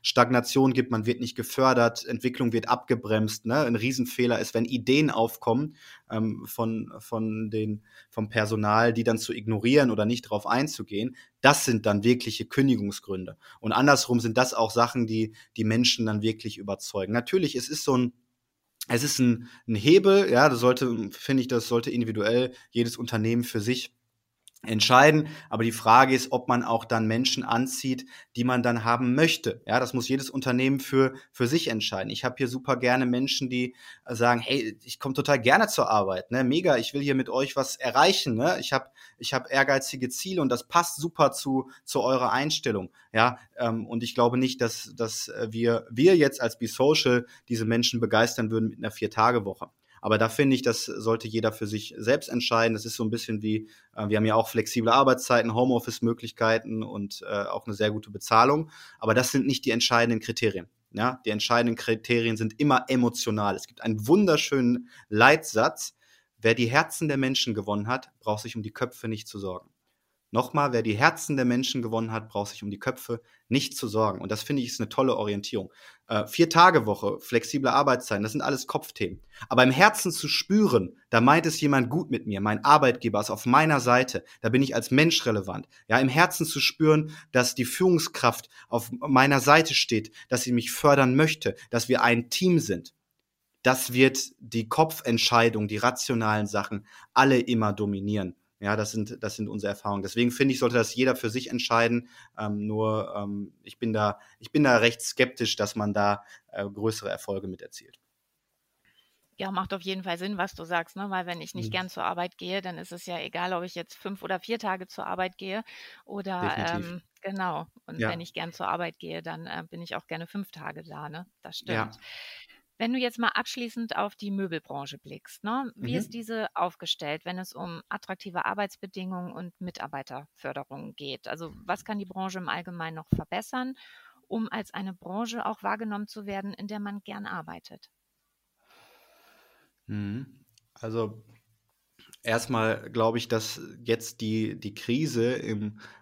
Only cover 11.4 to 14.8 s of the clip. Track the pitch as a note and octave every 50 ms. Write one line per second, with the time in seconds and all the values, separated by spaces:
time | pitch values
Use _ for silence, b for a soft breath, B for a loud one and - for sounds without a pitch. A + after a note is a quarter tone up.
11.4 | - C3+ D3 D3 - C3+ A#2 G#2+ G#2 A2 G#2 G#2 G2+ A#2 B2 B2 - A#2 G#2+ -
12.4 | A2 - - C#3 C3+ C#3 B2 G#2+ G2+ G2+ G2 - - - F#2+ F#2 F#2 - - B
13.4 | B B B B - A2+ F#2+ A2+ C3+ D3 C#3 C3 - - A#2+ A#2 A2+ A2+ A2 B2
14.4 | B2+ C3 - A2+ A2+ G#2+ - A#2